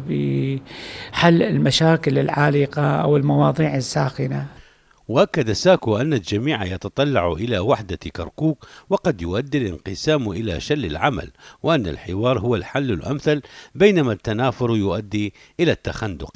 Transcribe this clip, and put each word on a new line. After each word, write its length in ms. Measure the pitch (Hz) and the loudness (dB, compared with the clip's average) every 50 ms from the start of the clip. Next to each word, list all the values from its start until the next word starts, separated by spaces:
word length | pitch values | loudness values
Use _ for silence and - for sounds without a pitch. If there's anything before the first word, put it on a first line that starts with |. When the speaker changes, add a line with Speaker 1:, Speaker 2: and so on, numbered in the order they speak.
| 135 151 | -2 -2
Speaker 1:
بحل 1300 | 156 143 143 139 135 135 135 135 135 135 - - - - - - - - - - - - - 175 170 170 - | -2 -2 0 0 0 0 0 -2 -2 -4 -6 -10 -16 -16 -14 -14 -14 -14 -14 -8 -2 4 6 6 6 6 4
المشاكل 760 | - 151 143 147 143 131 - 160 160 165 160 - 147 135 139 | 4 2 2 2 2 2 4 4 4 4 4 2 0 2 2
العالقة 640 | 139 147 143 143 147 147 143 143 139 139 - 147 147 | 2 0 2 2 2 4 4 2 2 0 0 0 0
أو 340 | 143 143 151 160 147 147 | 0 2 2 2 2 2
المواضيع 600 | 147 139 147 143 143 147 143 139 156 160 151 143 | 2 2 2 4 4 4 4 2 2 0 0 0
الساخنة. 720 | 135 123 - - 151 143 135 - - 135 131 139 139 139 139 - - - - _ _ _ _ _ _ _ - | -2 -4 -2 -2 -2 -2 -2 -2 -4 -4 -4 -4 -4 -6 -8 -12 -18 -20 -20 _ _ _ _ _ _ _ 0
Speaker 2:
وأكد 440 | 107 139 202 - - 165 131 110 104 | 2 4 4 4 2 0 0 0 0
ساكو 440 | - - 175 185 - - 113 107 | 2 4 4 4 4 4 2 0
أن 160 | 104 127 160 151 | 2 2 0 0
الجميع 520 | 120 87 - 104 104 120 147 151 110 101 | -2 -2 -2 -2 -2 0 0 -2 -2 -2
يتطلع 680 | 90 95 90 - 101 - - 139 147 135 110 90 87 85 | -4 -6 -6 -8 -6 -2 0 0 2 2 2 2 2 0
إلى 260 | 78 104 120 120 92 | -2 -2 -2 -2 0
وحدة 380 | 90 120 139 107 110 87 92 | 0 0 0 0 -2 -4 -8
كركوك، 720 | - - 80 - - 85 - - - 151 160 151 - - - - - - - | -8 -8 -10 -10 -8 -10 -10 -6 -2 0 0 0 -2 -6 -20 -20 -18 -4 -2
وقد 320 | 190 202 - 190 135 95 85 | -2 0 0 -2 -2 -2 -4
يؤدي 360 | 82 90 107 139 139 135 147 | -4 -2 -4 -2 -2 -2 -2
الانقسام 720 | 123 98 85 76 - - 98 - - 156 156 147 123 104 | -2 -2 -4 -6 -8 -10 -10 -4 -2 0 0 0 0 -2
إلى 300 | 92 87 110 107 85 71 | -4 -4 -4 -4 -4 -4
شل 240 | - - 147 151 120 | -4 -4 -4 -4 -4
العمل، 460 | 82 73 - 104 147 131 90 - - - _ - - - _ - | -4 -4 -2 -2 -2 -2 -2 -6 -10 -14 _ -20 -20 -16 _ -2
وأن 240 | - 165 147 110 | 0 0 0 0
الحوار 520 | 85 71 - - - 90 98 113 123 131 110 | -2 -6 -6 -8 -6 -4 -2 0 0 0 0
هو 180 | 92 120 123 | 0 0 0
الحل 360 | 98 - - - 135 143 127 107 | -2 -2 -4 -4 -4 -2 -2 -2
الأمثل، 500 | 107 - - 139 147 - 160 151 147 - - - - - - - | -2 -2 -4 -6 -2 0 0 0 0 -2 -8 -16 -20 -20 -12 0
بينما 380 | 127 190 214 202 170 147 123 107 | 4 4 4 6 4 2 2 0
التنافر 640 | 95 - 120 107 107 135 131 113 - 127 117 113 | -2 -2 -4 -2 0 0 -2 0 0 0 0 2
يؤدي 580 | 110 98 98 85 107 110 101 101 104 104 101 - - - - _ - | 2 0 0 -2 -2 -4 -4 -4 -2 -2 -4 -6 -10 -20 -12 _ 0
إلى 120 | 175 160 110 | 0 0 0
التخندق 600 | - - - 76 - 110 107 90 - - - - | 0 -2 -8 -6 -4 -6 -6 -6 -8 -10 -12 -10